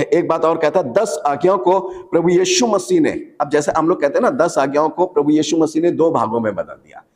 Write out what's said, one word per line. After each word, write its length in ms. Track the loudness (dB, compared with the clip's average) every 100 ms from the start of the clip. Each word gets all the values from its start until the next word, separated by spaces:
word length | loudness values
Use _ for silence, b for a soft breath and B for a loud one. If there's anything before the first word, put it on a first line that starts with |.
| 2
एक 160 | 0 0
बात 160 | 0
और 140 | 0 0
कहता 220 | 0 0
है, 120 | 0
"दस 300 | -2 -2 -2 -4
आज्ञाओं 320 | 0 2 2
को 220 | 2 0
प्रभु 480 | -2 -10 -4 0 2
यीशु 380 | 2 2 2 2
मसीह 340 | 0 0 0
ने", 100 | 0 -2 -10 -8
अब 100 | -2
जैसे 220 | 0 0 0
हम 120 | 0
लोग 120 | 0
कहते 180 | 0 0
हैं 40 |
ना, 80 | 0
"दस 280 | 0 0 0
आज्ञाओं 300 | 0 0 0
को 180 | 0 -2
प्रभु 240 | 0 2
यीशु 260 | 2 2 0
मसीह 260 | 0 0
ने 80 | 0
दो 200 | 2 0
भागों 300 | 2 0 -2
में 140 | -2
बदल 200 | -4 -8
दिया", 300 | -12 _ -20 -20